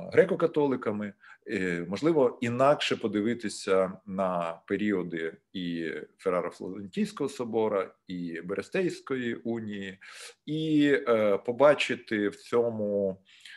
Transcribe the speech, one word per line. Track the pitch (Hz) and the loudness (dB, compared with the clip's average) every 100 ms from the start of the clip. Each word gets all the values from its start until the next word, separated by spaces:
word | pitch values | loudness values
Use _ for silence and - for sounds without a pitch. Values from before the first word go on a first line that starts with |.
| 90 | 2
греко-католиками, | 117 185 165 165 151 143 127 120 104 104 - - - - | 4 4 2 0 2 0 0 -4 -4 -8 -10 -20 -20 -6
е, | 104 92 85 85 | -2 -2 -2 -4
можливо, | 98 151 156 123 - | -2 2 4 2 2
інакше | 120 120 135 143 - 131 | -4 2 4 4 0 -2
подивитися | 113 104 107 113 101 - - 95 92 98 104 | -2 0 0 -2 -6 -6 0 2 2 -4 -8
на | 95 95 87 85 85 - | -4 -2 -2 -4 -6 -4
періоди | 98 104 95 87 82 80 - _ | -2 0 0 -2 -6 -6 -8 _
і | 98 87 85 80 76 - _ | -8 -6 -4 -6 -8 -12 _
Ферраро-Флорентійського | - 90 85 - 92 101 101 - 214 - 135 | -2 0 -2 -8 -10 -10 -8 -4 -4 -2 -6
собора, | - 120 113 110 101 92 _ - | -4 -2 0 2 0 -2 _ -10
і | 90 87 82 | -8 -6 -8
Берестейської | 87 98 - 190 185 - - 131 120 | -6 -6 -2 -2 -2 -4 -6 -4 -2
унії, | 117 117 117 107 101 98 95 - - - - - | -4 -4 -4 -4 -8 -8 -12 -18 -18 -18 -16 -6
і, | 156 160 151 143 135 - | -4 2 4 6 4 4
е, | 113 107 98 | 4 4 2
побачити | - 120 147 143 - 120 - 107 101 | 0 6 6 6 0 -4 -2 0 0
в | - | -2
цьому, | - 120 117 110 104 101 98 95 _ - - | 0 2 2 -2 -2 0 0 -2 _ -20 -20